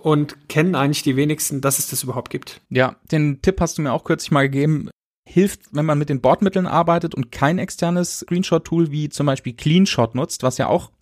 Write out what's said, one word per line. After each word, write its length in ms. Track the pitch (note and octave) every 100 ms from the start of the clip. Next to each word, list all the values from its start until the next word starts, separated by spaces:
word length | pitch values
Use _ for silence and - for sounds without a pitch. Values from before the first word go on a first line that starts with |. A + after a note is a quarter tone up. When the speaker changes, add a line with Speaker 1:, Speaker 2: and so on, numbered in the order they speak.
Speaker 1:
und 460 | D#3 D3 D3 - -
kennen 280 | D#3 F3+ D3
eigentlich 260 | C#3 D3
die 140 | D3 C3
wenigsten, 440 | D3 D3+ - C#3
dass 200 | C3+ -
es 80 | -
das 160 | C3
überhaupt 260 | B2 B2 -
gibt. 300 | F#3 - - _
Speaker 2:
Ja, 240 | B2+ B2+ - -
den 320 | D#3 D3 C3
Tipp 180 | F#3+ F#3+
hast 160 | E3 -
du 60 |
mir 100 | D3
auch 120 | A#2+
kürzlich 260 | - E3 -
mal 180 | D3 C3+
gegeben. 400 | C3+ D3+ D3+ - - _ _ _
Hilft, 320 | F3 G3 - _
wenn 140 | C#3+
man 120 | D#3 D3
mit 100 | D3+
den 120 | C3+
Bordmitteln 460 | B2+ E3 G3 F#3+ F3+
arbeitet 480 | D#3+ E3+ E3+ E3+
und 160 | - -
kein 300 | - C#3 F3
externes 600 | F#3 - E3+ F3 F3 -
Screenshot-Tool 680 | - F3 - E3 - E3+ E3
wie 200 | D3 D3+
zum 160 | - D3
Beispiel 260 | C3+ B2+
CleanShot 640 | A#2 D3 F3 F#3+ - A2+ B2
nutzt, 260 | D#3 -
was 160 | B2+ -
ja 80 | -
auch 240 | F3 - _